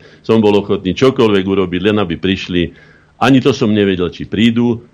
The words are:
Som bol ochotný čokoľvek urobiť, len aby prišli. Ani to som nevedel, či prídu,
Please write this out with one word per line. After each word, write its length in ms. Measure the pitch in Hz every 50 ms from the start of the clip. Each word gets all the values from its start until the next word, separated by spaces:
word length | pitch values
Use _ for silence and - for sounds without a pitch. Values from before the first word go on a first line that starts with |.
| - - - - -
Som 160 | - 113 113 107
bol 80 | 104 104 101
ochotný 400 | 101 - 101 90 92 92 90 -
čokoľvek 460 | 131 135 131 135 117 110 101 95 92
urobiť, 320 | 95 98 98 95 87 85 90
len 240 | 90 107 104 104 101
aby 160 | 85 82 80
prišli. 560 | - 95 95 90 - - 92 87 82 76 - - - - - _ _ _ _ - 107
Ani 160 | 123 139 131
to 160 | - 147 117
som 160 | - 135 107
nevedel, 400 | 107 107 101 98 92 87 87 82
či 160 | - - -
prídu, 560 | - - 92 113 120 113 120 120 120 113 113 - -